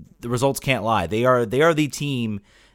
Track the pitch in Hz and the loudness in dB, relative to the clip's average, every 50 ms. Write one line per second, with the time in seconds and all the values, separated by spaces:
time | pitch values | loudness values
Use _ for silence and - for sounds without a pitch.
0 | - - _ _ - 120 123 120 139 139 135 - - 143 131 113 95 113 113 101 | -20 -20 _ _ -8 -4 -2 0 0 0 0 -2 -2 -2 -2 0 0 0 0 0
1 | 87 82 107 113 120 127 127 123 120 104 110 131 156 170 165 147 156 139 - - | 0 0 -2 0 2 4 4 2 2 0 2 2 4 4 4 2 0 -2 -2 -6
2 | 147 143 139 123 117 110 104 98 - _ _ _ _ _ _ | -6 -4 -4 -4 -4 -4 -4 -6 -10 _ _ _ _ _ _